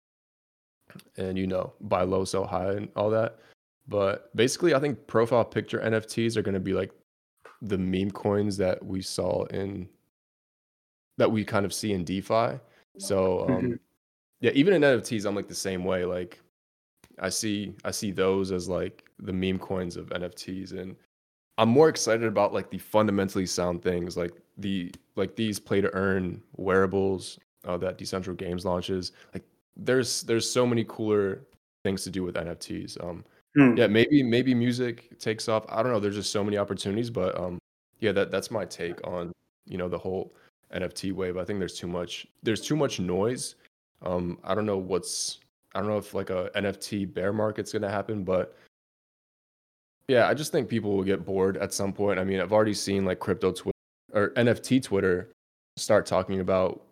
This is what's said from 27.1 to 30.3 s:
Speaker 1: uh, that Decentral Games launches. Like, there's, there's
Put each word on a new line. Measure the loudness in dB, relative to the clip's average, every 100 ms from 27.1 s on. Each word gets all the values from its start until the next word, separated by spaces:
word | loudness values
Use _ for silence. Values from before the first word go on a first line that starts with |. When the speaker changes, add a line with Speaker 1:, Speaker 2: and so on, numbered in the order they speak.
| 0 -6 -16 _ _
Speaker 1:
uh, | -6 -4
that | -4 -6
Decentral | -6 -6 -4 -6
Games | -4 -4 0
launches. | -2 0 -4 -6 -12 -16
Like, | -14 -14 _ _ -6
there's, | 2 2 2 -2
there's | -2